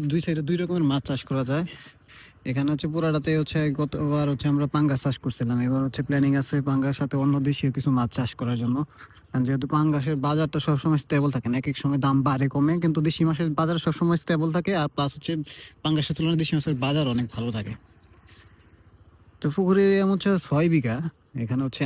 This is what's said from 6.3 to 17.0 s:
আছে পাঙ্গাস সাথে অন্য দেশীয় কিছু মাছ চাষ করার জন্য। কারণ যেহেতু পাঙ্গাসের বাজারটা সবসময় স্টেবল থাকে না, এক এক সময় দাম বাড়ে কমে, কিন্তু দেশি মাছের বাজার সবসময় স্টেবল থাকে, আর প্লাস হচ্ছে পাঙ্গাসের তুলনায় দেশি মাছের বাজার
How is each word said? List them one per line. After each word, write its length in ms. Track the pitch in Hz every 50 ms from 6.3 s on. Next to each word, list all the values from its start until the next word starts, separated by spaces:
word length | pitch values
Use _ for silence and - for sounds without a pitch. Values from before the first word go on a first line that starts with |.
| 139 139
আছে 160 | 135 - - 143 135 139
পাঙ্গাস 260 | 135 135 131 139 135 -
সাথে 160 | 147 131 - 139
অন্য 120 | 135 139 143 143 135 143
দেশীয় 220 | 143 - - 135 120
কিছু 140 | - - 147 131 127
মাছ 100 | 120 117 -
চাষ 140 | - 143 113 - -
করার 160 | 127 117 123 117
জন্য। 140 | 120 117 123 139 151 - - - - - - - - -
কারণ 140 | - 131 127
যেহেতু 200 | 123 135 131 147 143 156
পাঙ্গাসের 420 | 151 151 156 147 147 127 151 156 139 131
বাজারটা 320 | 143 151 156 160 147 - 151 -
সবসময় 340 | - 151 135 - 165 156 147 -
স্টেবল 260 | - 151 143 143 147 131
থাকে 140 | 127 - 120
না, 60 | 120 131
এক 60 | 135 147
এক 40 | 131 -
সময় 180 | - 139 143 139 127
দাম 100 | 135 135 139 131 143
বাড়ে 180 | 135 131 139 135 -
কমে, 200 | 143 143 151 170 175
কিন্তু 160 | 165 165 151 160 151 160
দেশি 140 | 156 - 165 160
মাছের 200 | 160 143 170 160 147 139
বাজার 200 | 160 160 175 160 -
সবসময় 340 | 170 151 - 175 170 170 165
স্টেবল 260 | - - 170 156 156 165 156
থাকে, 160 | 175 170 196 196 170
আর 80 | 147 143 -
প্লাস 160 | - 143 143 -
হচ্ছে 160 | 147 - - 165 156 147 - - - - - - _
পাঙ্গাসের 320 | - 156 156 151 143 - 156
তুলনায় 220 | - 160 165 165 160
দেশি 100 | 160 - -
মাছের 200 | 151 143 160 147 123 120
বাজার 220 | 135 143 156